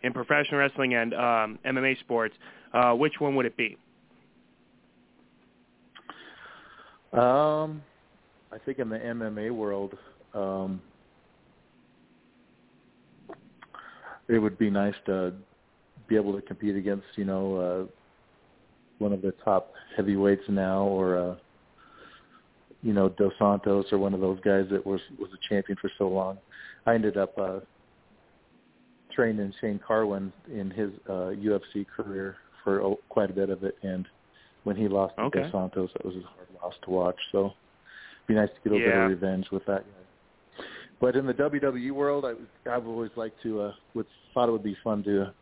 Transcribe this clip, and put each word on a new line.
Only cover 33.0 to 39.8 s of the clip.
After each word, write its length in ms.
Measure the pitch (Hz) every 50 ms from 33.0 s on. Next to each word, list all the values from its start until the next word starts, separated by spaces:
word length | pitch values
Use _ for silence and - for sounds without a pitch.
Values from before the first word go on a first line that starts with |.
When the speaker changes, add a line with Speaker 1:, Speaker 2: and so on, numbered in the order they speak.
| - _
Speaker 2:
quite 220 | - - 104 95
a 20 | 92
bit 160 | 98 98 95
of 140 | 95 92 98
it, 120 | 98 - -
and 240 | - 98 92 92 92 - _ _ _ _ _ - - _ _ _ _
when 120 | 107 101
he 120 | 95 110 101
lost 280 | 98 98 98 95 -
to 80 | - 110
Speaker 1:
Okay. 200 | 135 - 98 -
Speaker 2:
Dos 80 | -
Santos, 380 | - 98 92 92 - 95 92 90 -
that 120 | - -
was 100 | 92 92
a 60 | 92
hard 260 | 90 - - - 90 _ 90 90
loss 140 | 87 90 90 - -
to 80 | -
watch. 260 | 92 92 90 90 90 - - -
So 140 | - 101 98
it'd 840 | 101 101 _ _ _ _ _ _ - - - - - - - _ -
be 60 | 110
nice 140 | 107 107 101
to 60 | - - -
get 80 | 107
a 40 | 104
little 120 | 107 117 113
bit 80 | 113
Speaker 1:
Yeah. 80 | 113 113
Speaker 2:
of 40 | 110
revenge 400 | 95 85 92 95 95 95 95 -
with 140 | - 95 -
that 180 | - 101 98